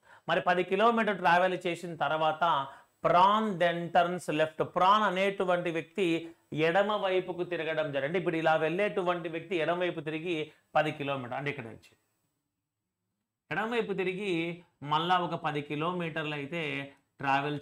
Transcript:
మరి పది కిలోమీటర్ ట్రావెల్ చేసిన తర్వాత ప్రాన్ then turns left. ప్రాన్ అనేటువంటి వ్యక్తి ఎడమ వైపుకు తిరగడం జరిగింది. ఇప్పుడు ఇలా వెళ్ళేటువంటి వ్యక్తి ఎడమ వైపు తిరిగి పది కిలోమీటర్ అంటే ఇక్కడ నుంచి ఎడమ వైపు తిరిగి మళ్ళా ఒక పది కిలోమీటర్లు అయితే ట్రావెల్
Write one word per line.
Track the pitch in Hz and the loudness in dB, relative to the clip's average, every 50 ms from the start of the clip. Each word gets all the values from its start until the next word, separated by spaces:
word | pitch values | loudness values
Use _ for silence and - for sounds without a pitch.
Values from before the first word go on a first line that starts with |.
| _ - - - - | _ -20 -20 -10 -4
మరి | - 170 180 | 0 0 0
పది | 175 180 180 180 175 | 2 2 2 2 2
కిలోమీటర్ | 180 190 190 220 233 233 226 220 208 202 175 | 0 2 4 4 4 4 4 2 0 0 0
ట్రావెల్ | 180 175 170 180 185 185 180 175 | 2 4 4 6 4 2 0 0
చేసిన | - 175 170 165 - 170 165 | -4 -4 -4 -4 -6 -8 -4
తర్వాత | 151 147 143 156 156 160 156 151 - 175 170 156 139 135 - - - - _ _ _ | -2 -2 0 0 2 2 0 0 2 2 2 2 2 0 -4 -10 -18 -20 _ _ _
ప్రాన్ | - - 165 175 185 202 208 220 220 214 190 | 0 4 6 6 6 6 6 4 2 0 0
then | 165 175 170 170 170 170 160 | 2 2 2 2 0 -2 2
turns | - 180 170 170 180 180 - - | 4 4 4 4 0 -4 -4 -2
left. | 151 151 156 156 - - 151 | 0 0 0 0 0 -4 -4
ప్రాన్ | 143 - 175 180 190 208 214 214 | -2 0 2 4 6 6 4 4
అనేటువంటి | 190 180 185 196 202 196 196 190 180 180 175 165 175 | 2 2 2 0 0 0 0 0 2 2 0 0 -2
వ్యక్తి | 160 165 147 - - 214 190 170 165 160 165 - - _ _ - 143 147 | -4 -4 -6 -6 -4 -2 0 0 0 0 -2 -8 -16 _ _ -8 -2 0
ఎడమ | 156 165 170 196 202 208 214 | 2 2 4 4 2 2 0
వైపుకు | 202 196 190 185 185 180 185 170 175 180 | -2 0 0 0 0 0 -2 -6 -6 -6
తిరగడం | - 175 160 156 156 156 156 151 147 139 | -6 -4 -4 -4 -4 -2 -2 -2 -2 -2
జరిగింది. | 135 135 147 175 190 | -2 -2 -2 -2 -2
ఇప్పుడు | 160 175 165 | -2 -2 -2
ఇలా | 165 160 160 160 | 0 2 2 2
వెళ్ళేటువంటి | 156 160 156 165 190 208 208 - 202 180 180 175 170 165 170 | 4 2 0 0 0 -2 0 0 -2 0 0 -2 -2 -4 -6
వ్యక్తి | 156 165 151 170 196 | -8 -8 -8 -4 -2
ఎడమ | 165 151 156 175 180 | -2 0 0 0 0
వైపు | 180 175 160 165 | 0 -2 -4 -4
తిరిగి | 147 156 156 156 160 185 170 156 147 151 - _ _ _ - | -6 -6 -6 -6 -4 -4 -4 -4 -6 -8 -10 _ _ _ 0
పది | 156 151 151 139 | 2 2 2 -2
కిలోమీటర్ | - 139 139 139 135 123 117 127 131 | -4 -4 -4 -4 -4 -6 -8 -8 -6
అంటే | 135 139 | -6 -6
ఇక్కడ | 131 - 117 | -6 -8 -10
నుంచి | 113 107 - - - _ _ _ _ _ _ _ _ _ _ _ _ _ _ _ _ _ _ _ _ _ _ _ _ _ _ _ _ _ _ _ - 156 | -14 -14 -18 -20 -20 _ _ _ _ _ _ _ _ _ _ _ _ _ _ _ _ _ _ _ _ _ _ _ _ _ _ _ _ _ _ _ -8 -4
ఎడమ | 151 214 226 240 | -4 -2 -2 -2
వైపు | 233 208 185 190 180 | -2 -2 -2 -2 -2
తిరిగి | 185 185 185 185 208 196 170 165 165 170 170 170 - _ _ - 139 147 151 | -2 -2 -2 -4 -2 -2 -2 -2 -2 -4 -6 -10 -14 _ _ -10 -4 0 0
మళ్ళా | 156 165 180 185 180 175 | 0 2 2 2 2 2
ఒక | 156 165 151 - | 0 -4 -4 -4
పది | 151 147 147 143 - | -2 -2 -4 -4 -4
కిలోమీటర్లు | 147 147 156 175 180 180 170 160 156 165 151 151 151 143 | -4 -2 -2 -2 -2 -2 -4 -4 -4 -6 -6 -4 -4 -6
అయితే | 139 135 170 170 156 143 139 139 139 139 - _ _ _ _ - | -6 -6 -6 -4 -4 -4 -4 -6 -8 -10 -14 _ _ _ _ -6
ట్రావెల్ | 135 135 135 139 143 147 147 143 | -2 0 2 2 2 0 -4 -4